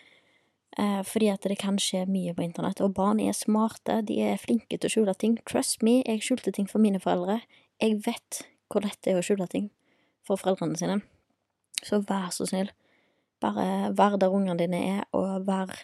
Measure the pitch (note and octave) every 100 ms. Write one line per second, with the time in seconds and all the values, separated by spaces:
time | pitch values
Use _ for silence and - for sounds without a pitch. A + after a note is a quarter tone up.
0 | - _ _ _ _ _ - - G#3 G3
1 | F#3+ A3 G#3+ G3 G3 G3+ G3 G3 - F#3
2 | F#3 F#3+ F3 E3+ E3+ E3+ E3+ G3 G3 F#3+
3 | F#3+ G#3+ G3+ G#3 - G#3+ A3 - - A3
4 | G#3+ G#3+ G#3+ G3+ - A#3 - - - -
5 | G3+ F#3+ A3 A#3 - B3+ C4+ - A3 B3
6 | B3+ A3 - B3+ - F#3+ G3 G#3 G#3+ F#3+
7 | F3+ F3+ F3+ A3+ - _ _ - A3 G#3+
8 | A#3+ A#3 - - - _ - G#3 G3+ -
9 | - F#3 F3 G3+ F3 F3+ G#3 _ _ _
10 | _ _ - F#3+ F#3 F#3+ E3 D#3+ E3+ G3+
11 | - _ _ _ _ _ _ - - G#3
12 | G3+ G3 F#3 - F#3 F#3 G3 - _ _
13 | _ _ _ - G#3 G3+ F#3+ G3 G#3 G3
14 | G3 G3+ F#3 G3 F#3+ E3+ F3 F3 - G3
15 | - - F#3+ F#3+ F#3+ F#3+ F#3+ -